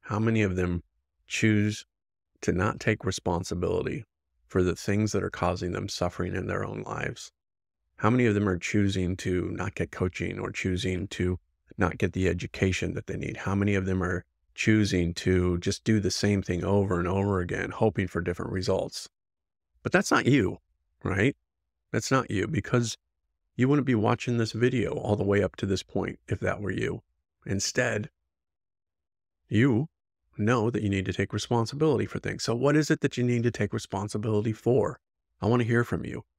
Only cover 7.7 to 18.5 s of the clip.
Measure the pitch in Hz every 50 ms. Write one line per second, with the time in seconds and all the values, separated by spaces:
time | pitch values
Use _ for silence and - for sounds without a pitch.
7.7 | _ _ _ _ _ _ - 104 120 127 123 117 104 101 104 101 92 85 - -
8.7 | - 104 101 98 95 95 92 87 95 95 - 92 92 90 87 90 95 90 92 92
9.7 | - - 90 - - - 92 92 - - 90 90 92 98 - - - - - 95
10.7 | 92 90 - 92 92 90 87 - - - 90 90 92 - _ _ _ _ _ _
11.7 | - - 98 85 - - - 92 - 92 92 90 87 90 - - - - - 95
12.7 | 90 - - 87 85 82 - - - - - - - - - - 98 101 101 104
13.7 | 101 98 95 95 95 92 92 90 92 87 - _ _ _ _ _ _ - - -
14.7 | 110 110 107 101 98 90 87 85 85 - - 92 92 92 90 90 90 85 87 98
15.7 | 98 - _ - 110 107 98 98 - - - 104 101 98 92 - 90 85 - 92
16.7 | 98 101 98 98 92 87 87 87 92 98 98 101 101 92 90 87 90 95 95 98
17.7 | 95 - 113 110 - - 98 90 - 87 85 87 87 - 92 -